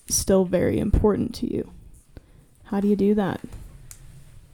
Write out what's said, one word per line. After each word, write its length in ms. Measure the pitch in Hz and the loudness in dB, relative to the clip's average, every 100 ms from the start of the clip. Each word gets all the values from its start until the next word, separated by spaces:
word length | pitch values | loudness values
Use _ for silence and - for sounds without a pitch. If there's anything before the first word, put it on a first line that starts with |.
| - | -4
still 380 | - - 190 180 | -2 4 2 4
very 340 | 185 - - | 0 0 0
important 540 | 214 - 214 190 - - | 2 4 4 2 -4 -4
to 160 | - | -6
you? 200 | - - - - - _ - _ - - _ - | -6 -6 -14 -20 -20 _ -20 _ -20 -20 _ -6
How 140 | 202 | -2
do 80 | 202 | 2
you 80 | 196 | 4
do 180 | 202 214 | 4 2
that? 260 | 196 - - - - - - - - - - - - | 0 -4 -10 -16 -16 -20 -20 -20 -20 -20 -20 -20 -20